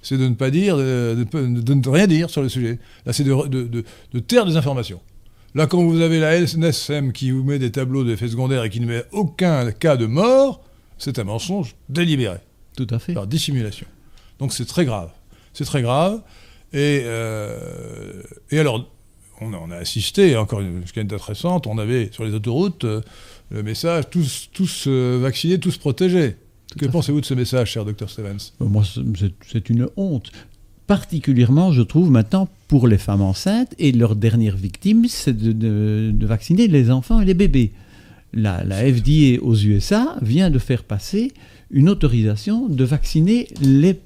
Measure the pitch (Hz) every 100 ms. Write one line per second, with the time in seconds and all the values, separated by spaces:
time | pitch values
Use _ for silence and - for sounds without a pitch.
0 | - 135 131 117 131 143 202 160 131 127
1 | 120 117 120 160 127 120 117 143 127 143
2 | 202 156 170 - 135 127 120 117 - -
3 | - 120 139 135 143 131 120 117 110 -
4 | - 123 117 240 202 160 135 135 110 90
5 | - - - _ - 135 156 180 170 165
6 | 165 165 156 165 175 160 160 - - 147
7 | 139 - 131 131 131 143 127 110 131 135
8 | 123 110 117 113 131 131 113 101 120 117
9 | - 208 196 - 180 151 120 101 165 139
10 | 113 120 220 262 277 214 - - _ -
11 | - 127 98 113 - 196 135 - - 139
12 | 175 147 113 87 _ _ - - 127 117
13 | - 175 98 156 - 135 110 - - -
14 | - - - _ 135 - 120 - 160 107
15 | 85 - _ - _ - 143 147 117 131
16 | 175 220 - - - - _ 139 143 143
17 | 117 113 113 110 107 - - - - -
18 | - - - - - 147 151 113 123 _
19 | _ _ _ - 110 95 82 87 90 -
20 | 101 - 196 120 107 104 98 87 87 -
21 | 107 101 - 107 170 180 120 110 107 127
22 | 117 113 110 107 110 120 196 165 117 107
23 | 110 - - - - 107 104 110 165 170
24 | 143 175 147 - - - 190 - 139 131
25 | 127 123 131 123 160 180 185 - 147 123
26 | 185 180 143 90 _ _ _ - 143 165
27 | 147 147 - 127 120 127 113 - 104 104
28 | 104 - 104 101 - _ 110 104 104 -
29 | 127 98 98 90 - 113 - 117 123 -
30 | 196 139 - - - - - _ - 202
31 | - 165 135 127 120 139 185 139 113 147
32 | 180 123 110 190 190 _ _ 147 120 101
33 | - 101 98 95 - 220 254 - 147 127
34 | 117 104 113 113 110 95 95 - 190 220
35 | 233 - - 117 110 110 113 104 107 107
36 | 110 107 107 110 - 180 233 151 120 131
37 | 127 131 190 180 196 135 110 - - -
38 | - - _ 110 107 90 95 98 127 120
39 | 113 151 143 120 127 113 104 101 - 202
40 | 262 - 110 135 185 135 - 123 - 104
41 | - 196 247 - - - - - 151 202
42 | 151 117 107 104 - 220 254 139 127 143
43 | - 156 165 233 240 - 135 135 165 185